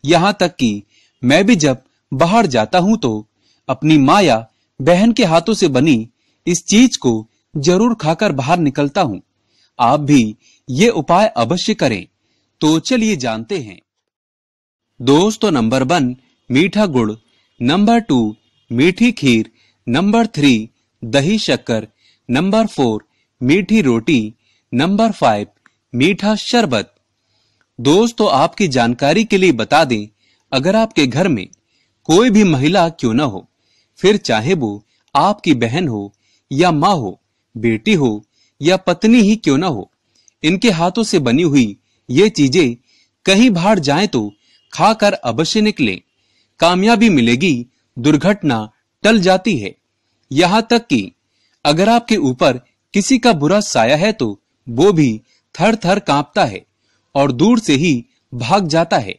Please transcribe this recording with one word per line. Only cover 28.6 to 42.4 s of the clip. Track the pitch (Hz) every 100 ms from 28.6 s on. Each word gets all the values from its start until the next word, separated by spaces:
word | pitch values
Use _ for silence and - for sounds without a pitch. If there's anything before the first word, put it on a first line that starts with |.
| 190
जानकारी | 127 117 120 123 190
के | 226 196
लिए | 185
बता | 120 107 147 151
दें, | 110 104 _ _ _ _
अगर | 135 156 220
आपके | 220 - 139
घर | 123 180
में | 117 90 _ _ _ _ _
कोई | - 170 247
भी | 208
महिला | 196 143 147 190 170
क्यों | 160 123
न | 113
हो, | 147 95 - _ _ _ _ _
फिर | 185 208
चाहे | - 110 120
वो | 185 113 104 _ _ _ 139
आपकी | 175 208 175
बहन | 127 113 143 170
हो | 107 101 _ _ _ _
या | 135 180
माँ | 151 180 180
हो, | 104 - _ _ _ 113
बेटी | 113 110 214
हो | 190 131 107 _ _ _ _
या | 143 185
पत्नी | - 175 220 247
ही | 202 220
क्यों | - 135
न |
हो, | 185 113 92 _ _ _ _ _
इनके | 151 185 240
हाथों | 165 175 208
से | 220 185
बनी | 127 127
हुई | 175 139 110 98 _ _ -
ये | 131 208
चीजें | 208